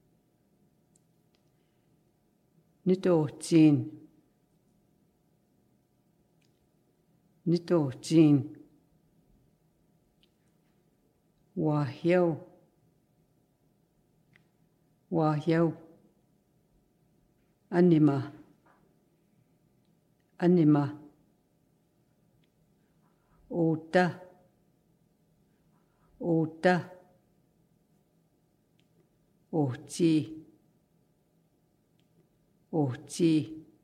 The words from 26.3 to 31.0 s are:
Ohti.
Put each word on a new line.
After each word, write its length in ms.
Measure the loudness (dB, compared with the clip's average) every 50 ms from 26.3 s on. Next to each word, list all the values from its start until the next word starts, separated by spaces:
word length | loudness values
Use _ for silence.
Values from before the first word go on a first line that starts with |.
| 0 0 -2 -4 -4 -2 -2 0 0 -2 -4 -10 -18 -20 -20 _ _ _ _ _ _ _ _ _ _ _ _ _ _ _ _ _ _ _ _ _ _ _ _ _ _ _ _ _ _ _ _ _ _ _ _ _ _ _ _ _ _ _ _ _ _ _ _ _
Ohti. 600 | -4 -2 -2 -2 -4 -10 -14 -12 -4 -2 0 2 2 0 -2 -6 -12 -18 -20 _ _ _ _ _ _ _ _ _ _ _